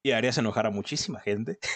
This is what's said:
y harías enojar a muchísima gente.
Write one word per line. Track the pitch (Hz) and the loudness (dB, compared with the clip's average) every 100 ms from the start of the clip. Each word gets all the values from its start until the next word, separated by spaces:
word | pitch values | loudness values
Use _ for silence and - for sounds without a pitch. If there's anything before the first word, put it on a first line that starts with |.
y | 135 | 2
harías | 117 123 123 | 4 4 2
enojar | 113 110 110 | 2 2 0
a | |
muchísima | 101 - 143 - 127 | 0 -4 -4 -4 -4
gente. | - 104 113 - - | -2 -2 -2 -6 -4